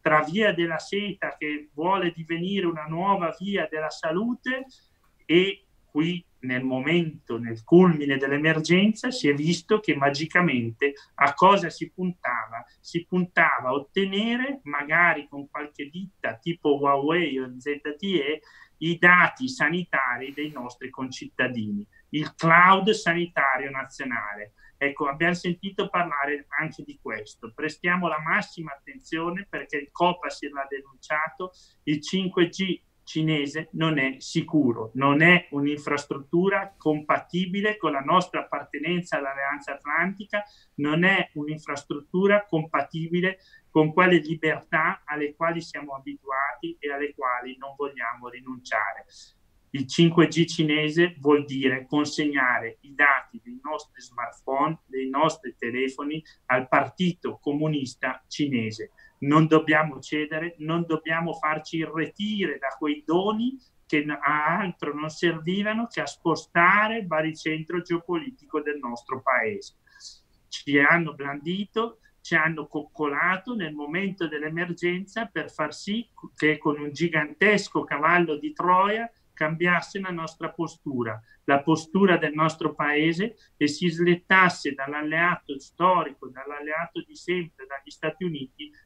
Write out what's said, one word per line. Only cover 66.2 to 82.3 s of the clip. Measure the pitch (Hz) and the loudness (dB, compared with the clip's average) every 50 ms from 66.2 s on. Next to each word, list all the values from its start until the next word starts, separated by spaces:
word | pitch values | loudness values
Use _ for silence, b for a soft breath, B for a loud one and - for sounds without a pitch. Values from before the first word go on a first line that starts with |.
| - - - - - _ - 170 175 180 196 208 214 220 226 226 | 0 0 0 -2 -2 _ 2 4 6 6 6 4 4 2 0 -4
il | 202 | -4
baricentro | 175 156 156 156 160 156 - - 160 156 160 156 - 180 175 | -2 -2 0 -2 -2 -4 -4 -4 -4 -4 -4 -4 -4 -4 -4
geopolitico | 170 - 170 170 - - 175 165 143 131 127 _ _ - - 151 | -2 -2 -4 -4 -2 -4 -4 -4 -4 -8 -14 _ _ -6 -4 -4
del | 147 151 147 147 | -2 -2 -6 -6
nostro | - 120 120 - - - 135 127 | -6 -8 -8 -10 -8 -10 -8 -4
paese. | - 135 127 120 113 110 101 98 - - _ _ B B B B B B B B B _ _ _ _ - | -2 0 0 2 0 -2 -4 -6 -10 -14 _ _ B B B B B B B B B _ _ _ _ -16
Ci | - - - 143 143 143 | -14 -10 -4 2 4 4
hanno | 143 151 165 170 170 151 139 | 6 6 4 4 2 -2 -6
blandito, | 135 139 143 143 143 143 165 185 196 208 - - 220 233 233 - b b b b _ | -8 -8 -8 -8 -8 -6 -6 -4 -4 -6 -4 -2 -2 -2 -4 -6 b b b b _
ci | - - 170 | -6 0 0
hanno | 160 156 160 160 151 147 | 2 2 2 -2 -4 -8
coccolato | - - 151 147 - - - 151 143 143 147 165 180 185 185 - 247 247 | -6 -6 -8 -8 -8 -6 -4 -2 -2 0 0 0 0 0 -2 -4 -8 -6
nel | 214 165 151 151 | -6 -6 -6 -8
momento | 147 147 143 160 185 196 196 185 - 170 | -10 -8 -6 -4 -4 -4 -4 -4 -4 -6
dell'emergenza | 156 151 143 151 156 160 170 175 175 170 - 175 175 180 185 196 - - 226 226 | -6 -4 -6 -6 -6 -4 -4 -4 -4 -6 -4 -2 -2 -2 -4 -6 -8 -8 -8 -8
per | - - 214 170 - | -6 -6 -8 -8 -8
far | - - 151 143 | -6 -6 -6 -6
sì | 123 - - 196 208 233 233 _ _ - - - _ | -6 -10 -8 -6 -6 -6 -6 _ _ -20 -20 -16 _
che | - 151 151 151 147 | 0 2 2 2 2
con | - 156 147 147 | 0 -2 -2 -2
un | 147 147 | -6 -8
gigantesco | 135 135 170 170 160 156 151 147 - - 190 208 208 196 - - - 151 139 | -4 -2 -2 0 0 0 -2 -2 -2 2 4 4 4 2 0 -2 -4 -4 -2
cavallo | - 147 143 151 165 175 175 170 156 151 | -2 -4 0 2 4 4 4 4 2 -2
di | 147 147 151 | -4 -4 -8
Troia | 151 - 175 180 185 185 196 202 214 226 233 233 _ _ _ _ _ - | -4 0 2 4 6 6 4 4 0 -2 -4 -8 _ _ _ _ _ -2
cambiasse | 214 190 165 156 175 180 175 170 165 - - 196 | -2 -2 0 2 2 2 2 2 0 -4 -8 -8
la | 190 185 | -6 -6
nostra | 175 165 160 156 - - 165 160 | -6 -6 -8 -8 -10 -8 -10 -8
postura, | - - 165 160 - _ - 147 131 120 117 113 110 113 b b b b b | -4 -4 -6 -6 -6 _ -10 -6 -4 -4 -4 -4 -6 -10 b b b b b
la | - 139 139 | 2 4 4
postura | 139 160 156 - - - - 190 202 185 170 - | 6 4 2 2 2 0 2 4 6 6 6 4
del | 160 147 | 2 0